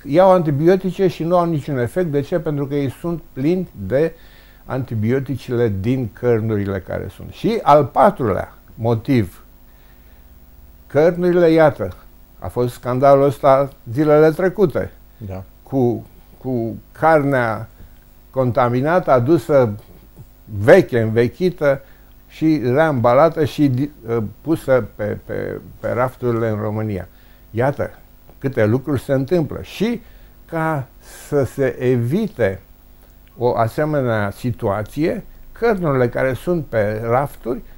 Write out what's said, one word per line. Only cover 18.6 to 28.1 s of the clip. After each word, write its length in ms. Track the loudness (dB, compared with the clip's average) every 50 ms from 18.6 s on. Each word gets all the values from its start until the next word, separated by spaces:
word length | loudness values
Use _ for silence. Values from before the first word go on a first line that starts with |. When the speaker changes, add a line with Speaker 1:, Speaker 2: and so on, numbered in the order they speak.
| 2 2 2 0 0 0 0 0 2 2
Speaker 1:
adusă 580 | 2 2 4 4 2 2 2 2 4 4 4 2 0 -6 -12 -20 -20 -20 -20 -20 -20 -20 -20 -20 -20 -20 _ -12 -8 0
veche, 400 | 6 8 8 8 6 4 0 0
învechită 840 | 0 2 2 2 0 0 0 -2 -2 -2 -2 0 0 0 0 0 -4 -12 -20 -20 -20 -20 -20 -20 -20
și 340 | -20 -8 -2 0 0 2 2 0
reambalată 800 | 0 2 2 2 2 0 2 2 4 4 6 4 4 2 0 -2
și 220 | -2 0 0 0
di-, 240 | 2 2 0 -4 -6 -8 -12 -8 -4
ă, 140 | -4 -4 -4 -6 -10 -10
pusă 460 | -6 -4 -4 -2 0 2 2 2 0 -2 -6
pe, 220 | -6 -6 -6 -6 -8 -10
pe, 340 | -10 -8 -8 -8 -8 -8 -10 -12 -16 -14 -10
pe 120 | -6 -4
rafturile 580 | -2 -2 -2 -4 -4 -4 -4 -2 -2 -2 -2 -2
în 100 | -4 -4
România. 460 | -4 -6 -6 -6 -6 -6 -6 -8 -10 -12 -18 -20 -20 -20 -20 -20 -20 -8
Iată 400 | -4 -2 -2 -2 -2 -4 -6 -8 -8 -14 -20 -20